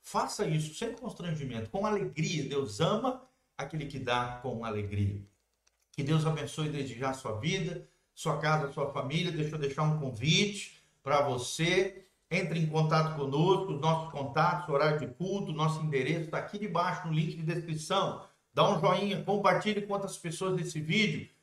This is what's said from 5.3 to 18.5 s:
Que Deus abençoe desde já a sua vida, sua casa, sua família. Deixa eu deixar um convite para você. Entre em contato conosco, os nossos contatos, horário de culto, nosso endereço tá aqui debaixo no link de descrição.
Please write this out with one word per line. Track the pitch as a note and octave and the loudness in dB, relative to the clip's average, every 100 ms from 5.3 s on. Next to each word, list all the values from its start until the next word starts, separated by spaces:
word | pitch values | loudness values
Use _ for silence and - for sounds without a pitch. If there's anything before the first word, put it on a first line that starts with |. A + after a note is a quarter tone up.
| _ _ _ _ _ _ | _ _ _ _ _ _
Que | - | -6
Deus | C3 D#3 D#3 | 0 2 2
abençoe | D3+ D3 - D3+ | -2 -4 -4 -4
desde | D3+ B2+ A#2 | -4 -6 -4
já | C3+ | -4
a | |
sua | B2+ A#2+ G#2 | -4 -6 -4
vida, | D3+ F#3+ E3+ E3 - _ _ | -2 -2 -2 -6 -12 _ _
sua | - D#3+ D#3 | -8 -4 -2
casa, | D3+ D#3 C#3 | 2 0 0
sua | - C#3+ | -4 -4
família. | C#3 B2+ D#3 F3+ | -4 -4 -2 -2
Deixa | D#3+ D3+ D#3 | -2 -4 -2
eu | |
deixar | C#3 - | -4 0
um | D#3 D3+ | 0 2
convite | C3 G#2+ C#3 F3+ G3+ G3+ - - _ _ | -2 -2 4 4 4 0 -10 -16 _ _
para | - C#3+ | 2 2
você. | C#3 B2 - - E3 F#3 F#3+ - - _ _ | 4 0 -4 -2 2 4 2 -2 -20 _ _
Entre | F3 F3+ E3 | -2 0 0
em | D#3 | 2
contato | D#3 D#3 D#3+ D#3 C#3+ | 2 4 4 2 0
conosco, | C3+ C#3+ F3+ F#3 - | -2 4 6 4 2
os | C#3+ | 0
nossos | D#3 D#3+ D3+ | 2 2 0
contatos, | C#3+ C3 D#3 C#3+ - - | -6 -4 2 2 2 0
horário | C#3 D3+ D3+ | 2 4 2
de | C3 | -2
culto, | - F#3 G3 D#3 | -4 -2 -2 -2
nosso | D#3 D#3 - | 0 2 2
endereço | D#3 C#3 B2+ E3+ D#3 | 0 0 0 0 -2
tá | D3 | -4
aqui | - G#3 | -6 -6
debaixo | G#3 E3+ F3+ D#3+ E3 | -4 0 0 -2 -2
no | |
link | D#3 F3+ E3 | 0 0 -2
de | |
descrição. | D#3+ F3 E3 D#3 - F#3+ E3+ - - _ _ | -2 -4 -4 -6 -2 0 0 -4 -14 _ _